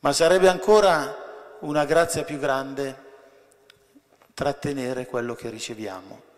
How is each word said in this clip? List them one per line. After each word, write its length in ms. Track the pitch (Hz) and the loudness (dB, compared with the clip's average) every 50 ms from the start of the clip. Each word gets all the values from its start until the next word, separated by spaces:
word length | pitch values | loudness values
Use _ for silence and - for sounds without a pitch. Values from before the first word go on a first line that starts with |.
Ma 120 | - - 143 | 0 0 2
sarebbe 340 | - 165 165 180 190 180 185 | 4 4 4 6 6 6 4
ancora 1080 | 185 180 - - 214 214 202 190 170 156 139 135 - - - - - - - - - - | 4 4 4 6 6 8 8 6 4 4 0 -4 -10 -12 -14 -16 -18 -18 -20 -20 -18 -14
una 240 | - 151 147 151 147 | -8 -4 0 0 0
grazia 400 | 135 156 165 170 165 - 156 147 | 2 4 2 2 2 0 -6 -6
più 140 | - 151 143 | -6 -6 -6
grande 640 | 139 147 135 135 135 135 135 135 139 135 131 - - - - - - - _ _ _ _ _ _ _ _ - _ _ _ _ - _ _ _ _ _ _ _ | -2 -2 -2 -2 -4 -6 -8 -8 -8 -8 -8 -12 -20 -20 -20 -20 -20 -20 _ _ _ _ _ _ _ _ -20 _ _ _ _ -20 _ _ _ _ _ _ _
trattenere 720 | - 135 143 135 - - 156 143 139 127 123 131 123 127 | -6 -4 -4 -4 -4 -6 -6 -6 -4 -4 -6 -6 -6 -8
quello 300 | - - 123 117 120 117 | -6 -6 -6 -6 -6 -8
che 160 | - - 117 | -10 -10 -12
riceviamo 720 | 107 113 113 - 120 107 110 101 95 92 92 98 - - _ _ _ | -12 -10 -12 -12 -10 -10 -10 -12 -12 -12 -16 -18 -20 -20 _ _ _